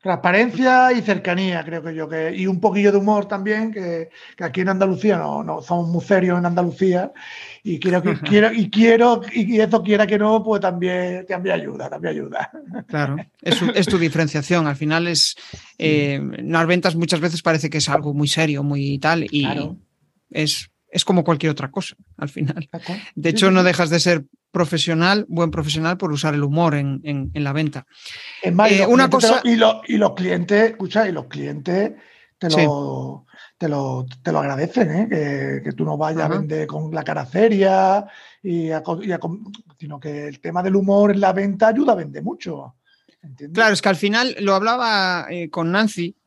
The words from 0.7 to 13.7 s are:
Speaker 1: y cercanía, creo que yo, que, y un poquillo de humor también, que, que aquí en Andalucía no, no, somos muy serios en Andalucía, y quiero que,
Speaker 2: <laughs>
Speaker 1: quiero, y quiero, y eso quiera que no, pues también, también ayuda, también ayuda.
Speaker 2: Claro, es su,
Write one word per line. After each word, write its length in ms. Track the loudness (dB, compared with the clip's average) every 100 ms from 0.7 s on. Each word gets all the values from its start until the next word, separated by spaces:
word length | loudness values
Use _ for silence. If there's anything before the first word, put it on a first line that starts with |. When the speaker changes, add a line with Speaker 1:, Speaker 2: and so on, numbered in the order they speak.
| 6 4
Speaker 1:
y 100 | 2
cercanía, 640 | -2 -4 -2 -2 -2 -4
creo 180 | -6 -10
que 140 | -8 -8
yo, 140 | -8
que, 260 | -6 -6 -4
y 100 | -2
un 140 | 0
poquillo 320 | 0 4 4
de 60 | 4
humor 280 | 2 0 -2
también, 460 | -6 -2 -2 -4
que, 380 | -6 -6 -6 -8 -16 -20 -10
que 80 |
aquí 160 | -6 -2
en 80 | -2
Andalucía 500 | 2 2 2 2 0
no, 280 | -2 -6 -6
no, 160 | -8
somos 260 | -4 -2 0
muy 160 | -2
serios 340 | 2 2 4 2
en 80 | 0
Andalucía, 680 | 0 -2 0 2 2 -2 -10 -18 -18 -18 -12
y 160 | -8 -4
quiero 220 | 0 2
que, 100 | 0
Speaker 2:
<laughs> 60 | -2
Speaker 1:
quiero, 320 | 2 4 4
y 180 | 2 0
quiero, 520 | 6 6 8 6 4 -2
y 280 | -2 0 2
eso 200 | 2 2
quiera 240 | 2 2 2
que 140 | 2
no, 240 | 2 2
pues 160 | 2 0
también, 680 | 0 -2 -4 -2 -4 -6 -6
también 300 | -6 -2 -2
ayuda, 340 | -4 -10 -10
también 260 | -8 -6 -6
ayuda. 360 | -8 -8 -8 -12 -14 -16 -8
Speaker 2:
Claro, 260 | -4 -4 -6 -10 _
es 140 | -2 0
su, 160 | 0